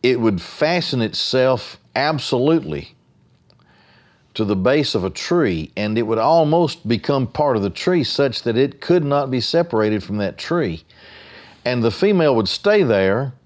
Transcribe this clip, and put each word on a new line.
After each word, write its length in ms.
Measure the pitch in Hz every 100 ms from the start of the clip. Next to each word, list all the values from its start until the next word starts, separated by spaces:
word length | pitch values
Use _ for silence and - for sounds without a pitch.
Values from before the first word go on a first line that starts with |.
it 180 | 120 123
would 200 | 113 95
fasten 600 | - - 151 175 - 127
itself 760 | 107 - - 127 131 123 - - _ -
absolutely 960 | 143 156 - 127 139 165 78 73 - _ _ _ _ _ _ _ _ _ _ _ _ _ _
to 100 | -
the 100 | 104
base 400 | 98 101 147 135
of 80 | 107
a 80 | 90
tree, 640 | - - 175 127 82 78 -
and 220 | 104 110
it 40 |
would 160 | 110 110
almost 680 | 120 165 151 165 170 - 110
become 400 | 117 - 139 127
part 300 | - 147 117
of 60 |
the 80 | 98
tree 340 | - - 180
such 380 | 127 - 139 117
that 120 | 120 113
it 240 | 139 -
could 240 | - 175
not 280 | 143 143 135
be 80 | 127
separated 640 | - 165 170 110 107 107
from 140 | 98 104
that 200 | 98 -
tree. 460 | - 170 120 80 _ _ - - - - - -
And 180 | 120 123
the 80 | 113
female 460 | - 202 190 151 120
would 100 | 98
stay 380 | - 202 214
there 480 | 147 101 95 107 139 -